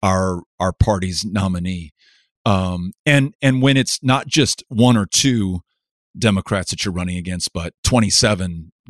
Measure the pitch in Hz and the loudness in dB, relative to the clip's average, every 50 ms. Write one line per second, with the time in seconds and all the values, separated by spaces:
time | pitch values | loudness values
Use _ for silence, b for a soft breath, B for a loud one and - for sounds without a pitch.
0 | 101 95 95 92 95 95 90 87 - _ _ - 92 92 - - - 110 104 90 | 0 2 2 2 0 0 -2 -4 -8 _ _ -4 -2 0 2 2 2 2 2 0
1 | 95 92 87 80 - 98 98 101 95 95 90 87 87 92 92 87 80 73 _ b | 0 -4 -4 -6 -6 -4 -2 -2 -2 -2 -2 -2 -4 -4 -6 -6 -8 -14 _ b
2 | b b b b b b b _ - 110 98 92 92 92 90 87 87 95 - _ | b b b b b b b _ 0 0 2 2 0 -2 -4 -4 -6 -8 -10 _
3 | - 151 143 139 135 143 - - 139 135 131 127 131 139 135 135 123 - - - | 0 2 2 2 2 0 -2 -2 0 0 2 4 4 4 4 2 0 -2 -4 -4
4 | 143 127 131 135 - 139 - 156 123 - - - - - 123 104 123 123 120 107 | 0 0 0 0 -2 -2 0 2 2 2 -2 -6 -10 -4 0 4 4 6 4 4
5 | 98 - - - - 135 123 113 98 92 90 87 - _ _ _ _ _ _ _ | 2 0 0 0 2 2 2 2 0 -2 -4 -6 -10 _ _ _ _ _ _ _
6 | _ _ - 90 117 110 98 95 - - 104 95 87 - 90 - - 101 85 90 | _ _ -6 -2 0 2 2 0 0 -2 -2 -4 -4 -4 -6 -6 -6 -4 -4 -4
7 | 90 90 90 90 85 90 90 87 - - - 85 85 87 - _ - - 131 120 | -4 -4 -6 -6 -6 -6 -8 -6 -8 -8 -8 -8 -8 -10 -8 _ -2 0 2 2
8 | 110 95 - - 123 107 107 87 92 90 82 82 80 - _ _ _ | 2 2 2 2 2 2 2 0 -2 -4 -6 -8 -12 -16 _ _ _